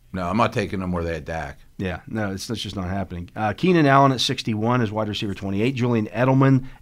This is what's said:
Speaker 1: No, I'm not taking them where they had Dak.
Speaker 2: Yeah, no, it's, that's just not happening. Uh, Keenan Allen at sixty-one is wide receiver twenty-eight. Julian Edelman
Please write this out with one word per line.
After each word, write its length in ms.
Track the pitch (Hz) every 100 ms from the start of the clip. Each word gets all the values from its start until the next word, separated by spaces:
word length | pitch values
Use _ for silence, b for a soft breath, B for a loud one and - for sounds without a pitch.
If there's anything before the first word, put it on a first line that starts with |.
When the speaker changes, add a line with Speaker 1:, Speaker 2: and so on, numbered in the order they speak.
| _
Speaker 1:
No, 140 | 92 87
I'm 100 | 104
not 160 | -
taking 260 | - 95 98
them 120 | 92
where 120 | 87
they 100 | 82
had 120 | 80 71
Dak. 340 | 80 71 - - -
Speaker 2:
Yeah, 240 | 95 85 -
no, 240 | 110 104
it's, 160 | 95 -
that's 140 | 107
just 140 | 107 98
not 140 | 90
happening. 400 | 98 98 87 90 -
Uh, 180 | 107
Keenan 320 | 101 180 175 143
Allen 260 | 139 139
at 80 | 127
sixty-one 600 | - 127 - 107 110 123
is 100 | 110
wide 160 | 107 107
receiver 260 | 101 107
twenty-eight. 400 | 95 95 98 120
Julian 340 | 131 123 117 107
Edelman 580 | 107 131 131 135 131 131 B